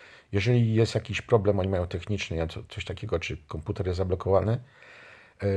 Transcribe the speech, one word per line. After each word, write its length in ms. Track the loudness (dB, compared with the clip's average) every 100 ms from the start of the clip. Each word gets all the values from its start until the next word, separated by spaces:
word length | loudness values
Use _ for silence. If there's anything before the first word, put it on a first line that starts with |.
| -20 -20 -4
Jeżeli 420 | 0 4 4 4
jest 200 | 4 2
jakiś 280 | 0 -4 -8
problem, 360 | 2 4 4 2
oni 100 | 2
mają 180 | 0 -2
techniczny, 500 | -4 -4 -6 -4 -4
ja 100 | -4
co-, 160 | -6 -12
coś 160 | -12
takiego, 340 | -10 -8 -4 -4
czy 180 | -4 -8
komputer 500 | -8 -10 -6 -4 -2
jest 100 | 0
zablokowany, 540 | 0 -2 2 2 4
e, 920 | -2 -4 -20 -20 -20 -20 -20 -20 -6 -2